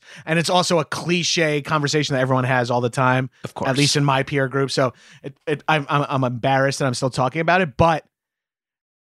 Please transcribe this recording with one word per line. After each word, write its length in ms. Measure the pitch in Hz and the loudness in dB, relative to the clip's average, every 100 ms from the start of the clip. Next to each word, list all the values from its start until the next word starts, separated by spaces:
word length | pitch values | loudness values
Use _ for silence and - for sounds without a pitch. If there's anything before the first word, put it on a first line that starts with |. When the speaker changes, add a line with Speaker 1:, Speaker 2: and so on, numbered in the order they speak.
| - - - | -14 -12 -4
Speaker 1:
And 140 | 165 | -2
it's 100 | 160 | 2
also 300 | 180 170 175 | 2 2 0
a 60 | 143 | -2
cliche 760 | - 160 180 156 175 156 147 | -6 -2 -2 0 0 0 0
conversation 520 | 139 156 143 151 143 135 | -2 -2 0 0 0 0
that 60 | |
everyone 240 | 131 131 127 | 0 0 2
has 260 | 127 120 | 0 0
all 80 | 123 | 0
the 100 | 120 | 0
time, 400 | 135 127 131 131 _ | 2 2 2 0 _
Speaker 2:
Of 80 | - - 135 | -14 -6 -2
Speaker 1:
at 100 | 131 | 2
least 200 | 143 151 | 2 2
Speaker 2:
course. 0 | |
Speaker 1:
in 80 | 143 | 2
my 180 | 135 | 0
peer 240 | 135 143 131 | 0 -2 -2
group. 240 | 135 135 | -2 -2
So 220 | - 127 - - - | 0 -2 -4 -20 -18
it, 120 | 143 - - | -18 -12 -6
it, 160 | 151 - | -4 0
I'm, 180 | 156 139 | 0 2
I'm, 160 | 147 143 | 0 0
I'm 160 | 135 | 0
embarrassed 560 | 127 123 135 135 139 - | -2 0 0 2 2 0
that 60 | 139 | -2
I'm 80 | |
still 160 | 120 131 | -2 -2
talking 320 | 147 127 160 | -2 -2 -2
about 180 | 165 180 | 0 0
it, 160 | 170 - | 0 2
but 300 | 165 156 - _ _ _ _ _ _ _ _ _ | 2 0 -6 _ _ _ _ _ _ _ _ _